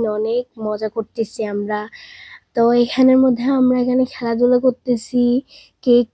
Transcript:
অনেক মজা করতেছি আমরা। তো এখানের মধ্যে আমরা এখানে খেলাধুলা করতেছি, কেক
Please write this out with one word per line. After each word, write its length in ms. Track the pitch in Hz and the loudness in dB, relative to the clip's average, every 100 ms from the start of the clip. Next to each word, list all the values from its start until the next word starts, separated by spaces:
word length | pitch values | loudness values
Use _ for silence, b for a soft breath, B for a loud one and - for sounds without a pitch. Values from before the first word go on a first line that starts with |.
| 226 | -2
অনেক 340 | 214 220 233 247 - | -4 -4 -4 -6 -8
মজা 280 | 214 208 214 | -8 -6 -6
করতেছি 500 | 233 214 - 220 - 214 | -6 -8 -6 -8 -6 -6
আমরা। 340 | 202 208 208 214 B B B B B _ | -6 -4 -6 -8 B B B B B _
তো 100 | - 233 | 0 2
এখানের 440 | 240 240 - 262 262 | 2 0 2 4 4
মধ্যে 280 | 262 233 247 | 4 2 0
আমরা 280 | 269 254 254 | 0 2 2
এখানে 240 | 247 254 254 | 0 0 -2
খেলাধুলা 520 | - 240 233 247 247 | -4 -4 0 2 2
করতেছি, 640 | 254 247 - 240 - 247 240 247 - B B _ | 0 -2 -4 -4 -2 0 0 0 -4 B B _
কেক 260 | - 240 240 | 2 2 2